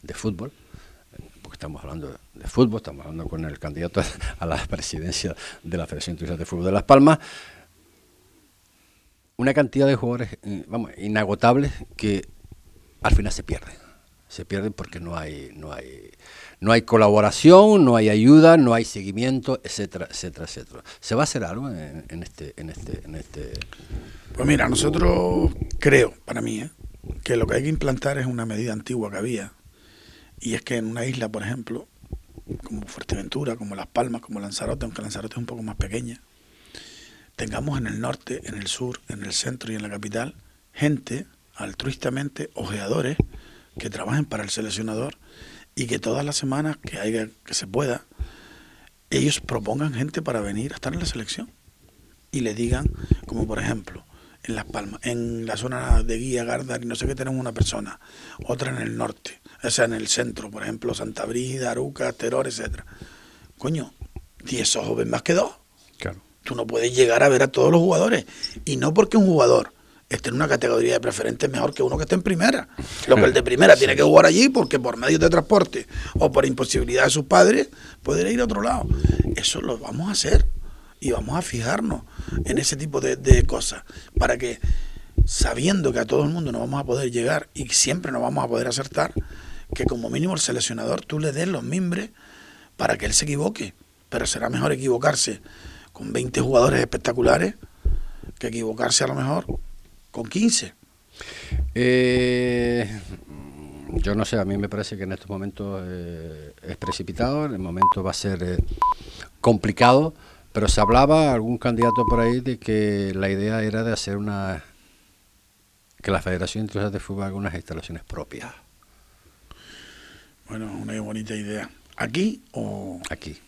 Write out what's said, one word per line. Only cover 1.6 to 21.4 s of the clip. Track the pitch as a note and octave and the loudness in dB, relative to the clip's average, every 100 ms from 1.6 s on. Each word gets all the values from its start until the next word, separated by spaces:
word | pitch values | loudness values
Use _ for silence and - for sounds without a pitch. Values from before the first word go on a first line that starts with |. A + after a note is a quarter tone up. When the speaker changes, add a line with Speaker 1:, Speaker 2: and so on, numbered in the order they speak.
| D#2+ D2 | -14 -12
Speaker 1:
hablando | C#2 D#2 C#2+ - _ | -12 -12 -12 -16 _
de | - - | -14 -4
fútbol, | - B2 G#2+ | 4 4 2
estamos | - C#2 | -8 -14
hablando | D2+ D#2+ D#2 | -12 -10 -8
con | D#2+ | -8
el | D#2+ C#2+ | -8 -8
candidato | D#2 D2 E2+ - - - | -10 -8 -4 -2 -4 -4
<laughs> | - - | -8 -6
a | E2+ | -4
la | D#2 - | -4 -4
presidencia | - - D#2+ E2+ F2 F#2 D2+ - - | -8 -6 -8 -6 -4 -6 -8 -14 -16
de | E2+ E2+ | -8 -6
la | D#2+ | -6
Federación | D2 - | -8 -8
Internacional | E2 E2 E2 | -8 -6 -6
de | D#2+ | -6
Fútbol | F2 | -4
de | F2+ | 0
Las | G2 | 0
Palmas, | - C#3 C#3+ D#3 - - - - _ _ _ _ _ _ _ _ _ _ _ _ _ _ _ _ _ - | 6 8 10 6 0 -18 -20 -20 _ _ _ _ _ _ _ _ _ _ _ _ _ _ _ _ _ -2
una | B2+ | 2
cantidad | C#3 C3+ C3+ C#3 | 4 2 4 4
de | C3+ | 4
jugadores, | A#2+ A#2+ A2+ - | 0 -4 -6 -8
eh, | G2+ G2 - | -10 -10 -6
vamos, | A2+ G#2+ - | -6 -6 -8
inagotables | G#2 G#2+ G2 G#2 A#2 B2+ C#3+ - - - | -2 0 0 4 4 4 2 -4 -14 -6
que | G#2+ G2 - - - - - - _ _ | -2 -2 -4 -20 -20 -20 -20 -20 _ _
al | - | 4
final | - G2+ | 4 4
se | - | -6
pierden. | - - - - - _ _ _ _ | -6 -8 -8 -20 -20 _ _ _ _
Se | - | -16
pierden | F2 G2 G#2+ | -6 -4 -4
porque | G#2 F#2+ F2+ | -6 -12 -12
no | E2+ E2+ | -10 -8
hay, | D#2 D2 - | -10 -12 -16
no | D2+ D2+ | -16 -14
hay, | C#3+ C3 - - _ - - - - | -14 -14 -20 -20 _ -20 -20 -20 -6
no | G2+ | 4
hay | A#2 | 4
colaboración, | A2+ A2+ G#2 G#2 G#2 - D#3 F#3 G#3+ G#3 | 6 6 8 8 4 8 12 12 12 8
no | C3+ A#2 | 8 6
hay | G#2+ | 6
ayuda, | G#2+ A#2 D3+ D#3+ E3 | 6 10 12 12 10
no | B2+ | 8
hay | A#2 | 4
seguimiento, | A2+ G#2+ G2 G2 B2+ C3 B2 - | 0 -8 -8 -4 -2 -2 -2 -6
etcétera, | - - G2 F#2 E2 | -6 -8 -6 -8 -10
etcétera, | - F2+ - D#2+ | -10 -12 -10 -12
etcétera. | - - - - - | -14 -16 -20 -20 -16
¿Se | - | -4
va | A2+ | 0
a | |
hacer | D3+ B2+ | 0 -2